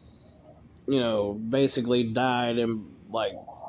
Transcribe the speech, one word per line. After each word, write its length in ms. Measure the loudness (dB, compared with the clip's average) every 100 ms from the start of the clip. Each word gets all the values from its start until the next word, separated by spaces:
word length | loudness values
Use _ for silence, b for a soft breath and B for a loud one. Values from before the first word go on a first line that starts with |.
| -6 -8 -10 -16 -20 -20 -20 -10 0
you 120 | 2
know, 320 | 4 2 0
basically 680 | -2 -2 2 2 2 2 2
died 540 | 2 2 2 2 0 2
and, 360 | 0 -2 -6 -16 -6
like, 240 | -2 -2 -4 -12 -14